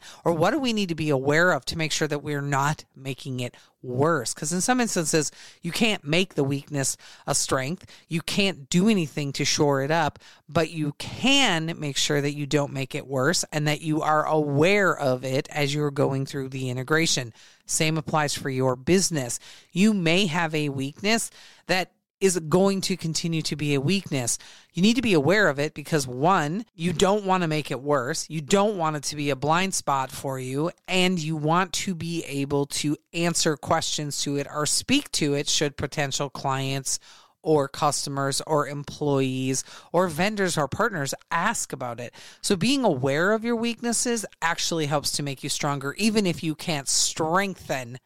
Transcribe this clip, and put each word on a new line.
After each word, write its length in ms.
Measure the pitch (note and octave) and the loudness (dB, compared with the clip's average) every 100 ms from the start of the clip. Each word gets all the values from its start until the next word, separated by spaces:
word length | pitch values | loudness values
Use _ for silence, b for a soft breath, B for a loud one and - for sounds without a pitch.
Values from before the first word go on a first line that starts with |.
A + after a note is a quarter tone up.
| B B | B B
Or 100 | E3+ | 0
what 180 | E3+ F3 | 2 2
do 80 | D4 | 2
we 140 | B3+ | 0
need 160 | G#3+ F#3+ | 0 -2
to 60 | D#3+ | -2
be 140 | D3+ | 0
aware 420 | C3+ C3+ D3+ F3+ | 2 4 4 4
of 140 | D3+ - | 2 -2
to 120 | E3 | -4
make 140 | D#3 | -2
sure 160 | - D#3 | -2 -2
that 160 | D3 | -2
we're 180 | D3+ D3 | -4 -4
not 420 | C#3+ C#3 C#3 D3+ - - | -2 0 0 -2 -8 -4
making 440 | C3+ C3+ C#3 B2+ | -2 -2 -6 -4
it 160 | B2 - B B | -6 -8 B B
worse?" 520 | C3 B2 D3+ D#3+ A2+ | -4 2 4 4 0
'Cause 180 | - D3+ | -6 -4
in 100 | F3+ | -2
some 200 | F3+ B3+ | 2 2
instances, 500 | A#3 F#3 D#3 D#3+ C#3+ B B B | 2 0 2 2 0 B B B
you 100 | E3+ | -6
can't 320 | - A3+ G3 | 0 0 0
make 320 | C#3+ E3 F#3+ - | 0 0 2 0
the 80 | |
weakness 540 | C#3 C#3 - C#3+ C3 - B B B | 0 -2 -4 -2 -2 -4 B B B
a 80 | |
strength. 520 | C#3+ - C#3 C3 F#3 - B B | -2 0 0 -2 -6 -10 B B
You 120 | D#3+ | -6
can't 480 | - - G3 D#3+ C#3 | -2 0 0 0 0
do 200 | F3 G#3 | 2 4
anything 420 | G#3 D3+ - C#3+ | 4 0 -4 -4
to 120 | - C#3+ | -2 0
shore 360 | - D3 C#3 | 2 4 2
it 100 | C#3 | 2
up, 280 | E3 D3 - B B B | 2 0 -2 B B B
but 220 | D3+ D#3+ | -2 0
you 220 | E3 D3 - | -2 -4 -6
can 720 | - - B3 C#4 B3+ E3+ D#3+ - | -12 -2 2 4 4 2 -2 -6
make 180 | D3+ C3+ | -4 -2
sure 240 | - D3 | 0 2
that 120 | C#3+ | 0
you 120 | D3 C#3+ | -4 0
don't 280 | D3 C#3+ | 0 0
make 200 | C3+ C3+ | -4 -6
it 140 | D3 B2+ | -8 -4
worse 380 | C3+ C#3 F3 - | 0 2 0 -2
and 160 | D3+ D3+ | -2 0
that 140 | D3 | -2
you 200 | D#3+ D3+ | 0 0
are 240 | D3+ D3+ - | 2 2 2
aware 680 | D#3 D3 C#3 E3+ G#3 F#3 D3+ | 2 2 4 4 4 2 2
of 280 | C#3 B2+ | 0 0
it 240 | C3 C3 - | 0 -2 -2
as 220 | D3+ C#3+ | -2 -2
you're 160 | D3 D3 | 0 -2
going 360 | C#3 C3+ C3+ C#3 | 0 0 0 -4
through 240 | C#3+ C3 | -6 -8
the 200 | C3+ C3 | -6 -6
integration. 640 | B2+ B2+ D#3 E3 - A#2+ B B B B | -6 0 2 2 0 -4 B B B B
Same 300 | - D#3 D#3+ | 0 0 0
applies 360 | - D#3 D3 | 0 0 0
for 160 | - C#3+ | -2 -4
your 260 | C3 C3 B2+ | 0 0 0
business. 640 | C3 F#3 F3 D#3+ A#2+ - B B B | 2 2 2 -2 -4 -8 B B B
You 220 | E3+ G#3+ | 2 4
may 320 | G#3 D#3+ F3 G3+ | 4 2 2 2
have 280 | E3+ E3 D#3 | 0 0 0
a 140 | D3 | -2
weakness 600 | C#3 C3+ - G3 A3+ - B B B - | -4 -6 -4 0 0 -2 B B B -2
that 240 | F3+ F3 _ _ - | -2 -2 _ _ 0
is 200 | F#3+ F3 | 2 2
going 420 | D#3 F3 G3 F#3+ | 2 4 4 2
to 160 | - F#3 | -2 -4
continue 460 | D#3+ D3+ E3+ D#3+ | -4 -4 -2 -2
to 120 | D#3 D3 | -2 -4
be 200 | D3 C#3 | 0 0
a 60 | |
weakness. 580 | C#3+ G3 - C#3 A#2+ - B B B | 2 0 0 -4 -2 -4 B B B
You 80 | - | 2
need 140 | G3+ A#3+ | 4 4
to 80 | |
be 100 | A#3+ | 4
aware 360 | E3+ C#3 G#3 F#3 | 4 6 4 4
of 100 | C3+ | 2
it 160 | D3+ - | -2 -4
because, 320 | C#3+ D#3+ B2+ | -2 -2 0
one, 580 | B2 D#3+ F#3+ D3 F#3+ A#3 | 0 4 4 2 -4 -8
you 180 | - E3+ | -4 -2
don't 340 | D#3+ F#3 G#3 F#3+ | 2 4 4 2
want 180 | F#3 | 2
to 40 | E3+ | 2
make 220 | D3+ - | -2 -4
it 100 | C3 | -4
worse. 480 | C#3+ C#3+ B2 D#3+ - | 0 0 0 -6 -6
You 140 | D#3 | -6
don't 360 | C3+ G3 G#3 G3+ | 2 4 4 2
want 180 | D#3 D3+ | -2 -2
it 80 | |
to 120 | - D3+ | -6 -4
be 140 | C#3+ | -2
a 60 | C3 | -2
blind 400 | C#3+ E3 F#3+ - | 2 2 2 -2
spot 340 | - C#3 C3 | -2 -2 -2
for 300 | - C#3+ C3 | -6 -8 -6
you, 320 | B2+ C3+ E3 - - | -4 -2 -2 -4 -4
and 320 | F#3 F#3 F#3 | 2 2 2
you 160 | D#3 D#3 | -2 -2
want 380 | D3 E3+ F#3+ | 2 2 2
to 200 | - - | -2 -4
be 300 | E3+ E3 E3+ | -6 -4 -6
able 420 | - C#3 C#3 C#3+ C#3 | -6 -4 -2 0 -2
to 300 | - D3 D3 _ | -2 -2 -2 _
answer 420 | E3+ E3+ E3+ E3 D3 | -2 0 2 0 0
questions 680 | - E3 - - D3 - | 0 0 0 -4 -4 -4
to 140 | D3 C#3+ | -4 -4
it 100 | C#3 | -4
or 140 | D3+ D#3 | -4 0
speak 460 | - - C#4 - | 0 2 0 0
to 240 | - D3 C#3+ | -2 0 0
it 120 | D3+ | 0
should 300 | - D3 - | 0 0 -2
potential 520 | C#3+ - C#3 - C#3+ | -6 -2 -2 -2 -6
clients 680 | - C#3 C3 C3+ C#3 C3+ - B B B B F#3 | -6 -4 -2 -2 -4 -4 -6 B B B B 2
or 220 | D3+ C3+ | 4 2
customers 720 | - D3+ - - C#3 C3+ C3 - | 0 0 0 -4 -2 -2 -2 0
or 220 | D3+ C#3 | 0 0
employees 960 | C#3+ C#3+ - D3 C#3 C3+ C3 C3 C3 B B B | -6 -10 -4 0 2 2 0 -2 -4 B B B
or 160 | E3 F#3 | 0 0
vendors 480 | D3+ G3 G#3 F#3 D#3+ | 0 -2 0 0 0
or 100 | C#3+ | -2
partners 460 | - A3+ F#3 C3+ - - | 0 -2 -2 -6 -8 -4
ask 400 | E3+ G3 A3+ - | -2 0 -2 -6
about 260 | C3+ B2 A#2 | -8 -8 -10
it. 160 | A#2+ B B B | -12 B B B
So 160 | - G3 | -2 2
being 260 | G#3+ C#4 | 2 2
aware 480 | A#3 C3+ C3+ C#3+ F#3 | 2 2 2 2 2
of 140 | A3 A#3 | 0 0
your 100 | A#3 | -2
weaknesses 680 | A#3 A3+ A#3 A3 B3+ A#3 G3+ - | -2 -2 -2 0 0 -2 -6 -4
actually 460 | E3 E3 - E3 D3 | -2 0 -2 -2 0
helps 240 | D3+ - | 0 -2
to 100 | - | -4
make 200 | C#3+ C3+ | -6 -6
you 60 | C#3+ | -6
stronger, 440 | - D3 C#3+ C3+ | -4 -2 -2 -6
even 340 | - A3 A3 F#3+ | 0 0 2 0
if 160 | D#3+ | 0
you 120 | E3 D3+ | -4 -4
can't 340 | - D3 C3 | -4 -4 -2
strengthen 1120 | - - - D#3+ F3+ G3 F3+ - C#3 A#2+ C3 | 0 0 0 0 2 0 -6 -6 -6 -6 -14